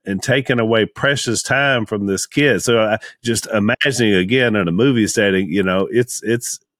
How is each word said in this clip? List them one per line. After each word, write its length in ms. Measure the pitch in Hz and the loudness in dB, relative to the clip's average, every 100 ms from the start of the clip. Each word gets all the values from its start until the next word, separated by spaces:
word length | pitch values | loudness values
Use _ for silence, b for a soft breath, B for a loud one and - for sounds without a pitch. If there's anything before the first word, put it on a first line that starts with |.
| - | -8
and 160 | 98 | -6
taking 380 | - 131 127 123 | 0 0 0 0
away 260 | 110 113 101 | 2 0 0
precious 560 | - 139 139 - 107 | -2 -2 -2 -2 -4
time 440 | - 131 139 127 107 | -2 0 0 0 -2
from 200 | 104 98 | -4 -4
this 200 | 95 - | -4 -4
kid. 360 | - 143 98 | 0 2 2
So 180 | - 117 | 2 2
I 160 | 110 110 B B | 2 -2 B B
just 240 | 117 110 - | -4 -4 -2
imagining 680 | 110 104 123 147 120 110 | -2 0 0 -2 2 2
again 420 | 98 92 127 123 107 | 4 2 2 2 2
in 120 | 87 | 0
a 40 | |
movie 360 | 87 131 123 101 | 2 2 2 0
setting, 420 | - 101 95 98 | 2 2 2 0
you 140 | 92 | 0
know, 240 | 95 92 98 | 0 0 0
it's, 300 | 117 123 - | 0 -2 -4
it's 360 | 107 120 - - _ _ | -4 -4 -4 -12 _ _